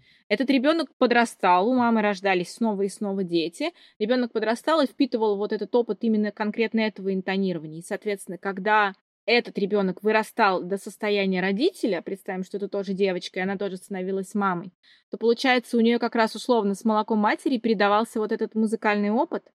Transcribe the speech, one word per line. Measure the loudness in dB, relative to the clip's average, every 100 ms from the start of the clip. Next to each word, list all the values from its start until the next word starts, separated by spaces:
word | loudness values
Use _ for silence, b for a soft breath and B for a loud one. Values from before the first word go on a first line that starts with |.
| b b b
Этот | -2 2
ребенок | 2 2 0 -2 0
подрастал, | 2 4 2 0 4 4 4
у | 2
мамы | 2 2
рождались | 2 0 0 0 -2 -4
снова | -2 -2
и | -4
снова | -4 -6 -4
дети. | -2 -2 -2 -4 -6 -8 b b
Ребенок | -2 0 0
подрастал | -2 0 0 0 2
и | 2
впитывал | 0 0 0 0 0
вот | -2
этот | -4 -2 0
опыт | 0 -2
именно | 0 2 0
конкретно | -2 -4 -2 0 0
этого | -2 -2 -4
интонирования. | -4 -2 -2 0 -2 -8 -12
И, |
соответственно, | -10 -8 -6 -6 -8 -10
когда | -8 -4 2 4 2 -2 _ _ 0
этот | 0 0 -2
ребенок | 0 0 0 0
вырастал | 0 0 0 2 2 2
до | -2 -8
состояния | -8 -8 -2 0 0 0
родителя, | 0 0 0 0 -4 -2
представим, | -6 -10 -8 -8
что | -8 -8
это | -6
тоже | -6 -4
девочка, | 0 0 0 -6 -6
и |
она | -4 -4
тоже | -6 -8
становилась | -10 -8 -4 -6 -4 -2
мамой, | -2 -2 -6 -18 b b b
то, | -2
получается, | 0 2 2 2 0 2
у |
нее | 2 2
как | 0 0
раз | 0 -2
условно | 0 2 2 0
с | 0
молоком | 0 0 0
матери | 0 0 -2 0
передавался | 0 2 4 4 2 -2
вот | -4
этот | -2 -4 0
музыкальный | 0 0 0 0 2
опыт | 0 -2 -4 -10